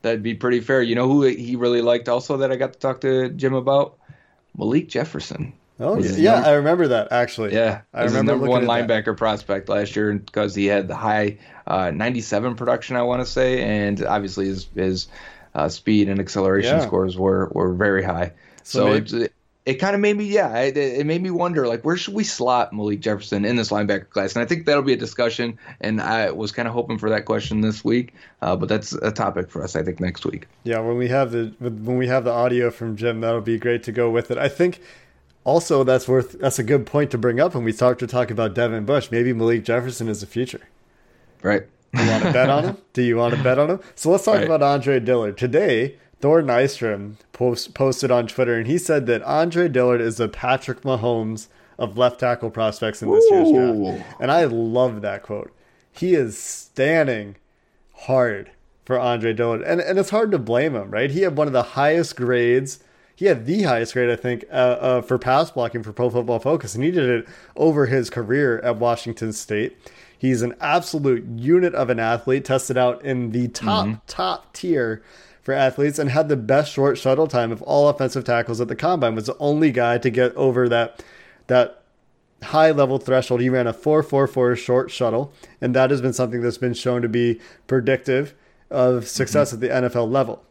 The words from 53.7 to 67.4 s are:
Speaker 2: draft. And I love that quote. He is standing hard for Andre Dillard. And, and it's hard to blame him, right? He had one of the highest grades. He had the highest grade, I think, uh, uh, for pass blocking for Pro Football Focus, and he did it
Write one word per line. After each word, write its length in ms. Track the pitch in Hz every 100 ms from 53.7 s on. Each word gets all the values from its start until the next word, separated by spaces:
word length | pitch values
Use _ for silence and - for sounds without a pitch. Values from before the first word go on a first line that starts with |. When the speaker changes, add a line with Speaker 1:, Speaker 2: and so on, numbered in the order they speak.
| 110 92
Speaker 2:
draft. 220 | 90 - -
And 120 | 127
I 140 | 160 156
love 560 | 113 113 117 127 110
that 200 | 101 98
quote. 300 | - 104 - _ _ _ _
He 240 | - 180 170
is 240 | 120 104
standing 960 | - - - - 135 165 139 117 104 98 _ _ _ _ _
hard 560 | - - 131 120 101 92 _ _ _
for 140 | - 127
Andre 360 | 123 120 113
Dillard. 280 | 113 120 113
And, 180 | 139 170
and 200 | - 190
it's 100 | 190
hard 220 | 214 220
to 80 | 185
blame 340 | 110 120 156
him, 160 | 123 98
right? 220 | 101 139
He 100 | 151
had 160 | 190 143
one 80 | 147
of 60 |
the 80 | 127
highest 520 | 117 - 147 165 165 -
grades. 640 | 123 123 120 127 139 - _ _ _ _
He 100 | 196
had 200 | 139 110
the 180 | 196
highest 300 | 185 117 117
grade, 160 | 127 120
I 60 | 113
think, 260 | 123 120 -
uh, 40 | 131
uh, 460 | 127 120 131 123
for 160 | 117 127
pass 340 | 123 131 165
blocking 320 | - 117 120
for 100 | 107
Pro 160 | 104 123
Football 300 | 117 117 117
Focus, 360 | 131 165 101 107
and 80 |
he 80 | 143
did 160 | 180 131
it 200 | 117 113 -